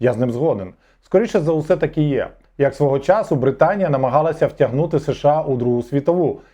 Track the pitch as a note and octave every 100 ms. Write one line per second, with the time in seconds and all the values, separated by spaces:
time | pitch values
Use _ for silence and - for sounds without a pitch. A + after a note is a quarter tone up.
0 | A#2+ A2 B2 A#2 D#3+ G#2+ F#2 - _ _
1 | - F#3+ A3+ G3 D#3 D#3 D#3 F3+ D3+ D#3
2 | D3 B2+ F2 - _ - C#3 - C#3+ C#3
3 | C#3 G#3 - C#3+ C3 C#3 D#3+ G3+ F3 C3+
4 | B2+ C#3+ D#3+ D#3 C#3+ - B2+ C3 D#3+ D3+
5 | C#3+ B2 C#3+ D#3 D3 B2+ B2 A#2+ A#2+ C#3
6 | C#3+ F3+ C#3+ G2+ -